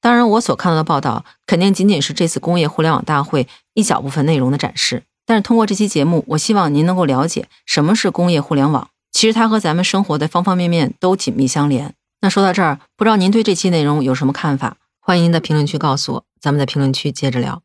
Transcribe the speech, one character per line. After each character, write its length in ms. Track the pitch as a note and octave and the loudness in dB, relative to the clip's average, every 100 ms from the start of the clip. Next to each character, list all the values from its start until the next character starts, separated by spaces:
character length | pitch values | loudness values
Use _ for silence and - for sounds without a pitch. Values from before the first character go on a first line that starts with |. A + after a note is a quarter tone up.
| A#3 | 2
当 80 | |
然， 160 | A#3+ A#3+ | 2 4
我 100 | G#3 | 2
所 140 | A#3 | 0
看 160 | C3 F#3 | -2 0
到 60 | D#3+ | 0
的 80 | |
报 160 | D#3 D3+ | 0 -2
道 240 | C#3 A2+ - _ - | -2 -6 -8 _ -4
肯 100 | F3 | 0
定 160 | F#3+ | 2
仅 140 | G3 F#3+ | 2 2
仅 120 | F3+ | 2
是 120 | - | -2
这 160 | D3 E3 | -2 -2
次 100 | - | -2
工 220 | E3 F3 | -2 0
业 80 | D3+ | 0
互 120 | - | 0
联 140 | D#3+ | 0
网 100 | D3+ | 0
大 200 | - D3+ | 0 -2
会 240 | D3 D3+ - - _ | 0 -2 -4 -8 _
一 80 | - | -2
小 180 | A3 - | 0 -2
部 80 | C#3 | -2
分 160 | C#3 | -2
内 120 | C#3+ D#3+ | 0 2
容 160 | B2+ | 0
的 40 | C#3+ | -2
展 160 | - - | -4 -4
示， 260 | - B2+ - _ _ | -6 -6 -12 _ _
但 100 | A3+ | -2
是 60 | |
通 140 | G3+ A#3 | 2 2
过 100 | G#3+ | 2
这 80 | |
期 140 | G3 G#3 | 0 0
节 160 | E3 | 0
目， 180 | D3 E3+ - | 2 0 0
我 100 | D#3 | -4
希 160 | - | 0
望 180 | G#3+ E3 | 0 2
您 140 | D3 D#3+ | 2 2
能 80 | |
够 100 | F#3 | 2
了 220 | E3+ C3 D#3 | 0 0 0
解 220 | - - _ - | -4 -10 _ -6
什 180 | - | 0
么 120 | D3 A3+ | 2 2
是 120 | G3+ | 0
工 220 | - F3 | 0 0
业 100 | E3 | 0
互 140 | C#3+ | 0
联 160 | D3 C#3 | 0 2
网。 180 | C#3 - _ _ | 0 -4 _ _
其 160 | - A3 | 0 2
实 60 | |
它 160 | A3+ A3+ | 2 2
和 100 | A3 | 2
咱 160 | G3 | 0
们 100 | D#3+ | 0
生 200 | F#3 G3 | 0 0
活 120 | G3+ D3+ | 0 -2
的 120 | D3+ | 0
方 160 | F3+ | -2
方 120 | F3+ F3+ | 0 0
面 140 | F3 | 2
面 240 | E3+ D#3 - | 0 0 0
都 160 | F#3 F#3+ | 0 0
紧 180 | - | -2
密 140 | A#2+ C3 | -2 0
相 200 | D3 D3 | 0 0
连。 240 | C3 C#3+ - _ _ | 0 -4 -14 _ _
那 100 | G3 | -2
说 100 | G3 | 2
到 120 | G3 | 0
这 100 | F3+ | 2
儿， 160 | F3 C#3 _ _ | 0 -2 _ _
不 60 | |
知 80 | A3 | 0
道 60 | A3 | 2
您 160 | F#3 | 2
对 100 | A3 | 2
这 100 | G#3 | 2
期 160 | F3+ F#3+ | 0 0
内 120 | E3+ | 2
容 220 | D3 D3 | 2 0
有 100 | C3+ | 0
什 100 | C3 | 0
么 80 | C3+ | -2
看 240 | C#3 D#3+ C#3 | -2 -4 -2
法？ 200 | - - _ _ | -4 -10 _ _
欢 180 | - F3+ | -2 2
迎 60 | |
您 80 | E3+ | 2
在 80 | E3 | 0
评 160 | - D3+ | 0 -2
论 100 | D3 | 0
区 100 | D3+ | -2
告 200 | D3 C#3 | -2 -2
诉 160 | - | -4
我， 120 | - _ _ | -8 _ _
咱 120 | D3 | -2
们 60 | C#3+ | -2
在 40 | |
评 160 | C3+ - | -2 0
论 120 | C#3 | -2
区 180 | C3 D3 | -2 -6
接 180 | C3+ C#3 | -4 -4
着 120 | B2 | -2
聊。 200 | G#2+ - | -6 -8